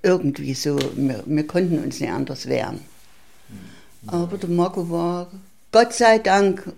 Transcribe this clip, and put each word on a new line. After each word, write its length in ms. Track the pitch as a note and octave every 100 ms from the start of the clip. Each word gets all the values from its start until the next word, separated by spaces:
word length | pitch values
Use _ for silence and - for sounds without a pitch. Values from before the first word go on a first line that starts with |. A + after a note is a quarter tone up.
irgendwie 500 | F#3 F3+ D3 C3+ C#3
so. 240 | C3 D3+ C#3+ C#3
Wir, 300 | - C3+ A2+ -
wir 200 | D3+ D3+
konnten 340 | F3 F#3 E3
uns 160 | - C#3+
nicht 140 | -
anders 340 | F2+ C3+ C3+ B2+
wehren. 340 | B2+ - - - - - - - - - G#2 F2 - - - G#3
Aber 300 | F3+ F3 G3
der 140 | F#3
Marco 380 | F3 F3 F3+ E3+
war 400 | E3+ E3+ F3 F3+ F#3+ - - _
Gott 220 | A3 A#3
sei 240 | - A#3 A3
Dank 520 | G#3 G3 G3+ F3+ -